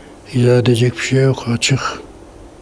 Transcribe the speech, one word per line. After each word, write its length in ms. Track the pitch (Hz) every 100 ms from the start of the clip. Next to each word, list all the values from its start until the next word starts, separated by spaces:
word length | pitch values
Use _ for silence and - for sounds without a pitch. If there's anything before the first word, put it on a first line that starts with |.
| - - -
İzah 240 | 127 120 123
edecek 380 | 120 117 123 -
bir 60 |
şey 200 | - 131
yok. 220 | 135 127 -
Açık. 320 | 117 - 131 - - - - - - - -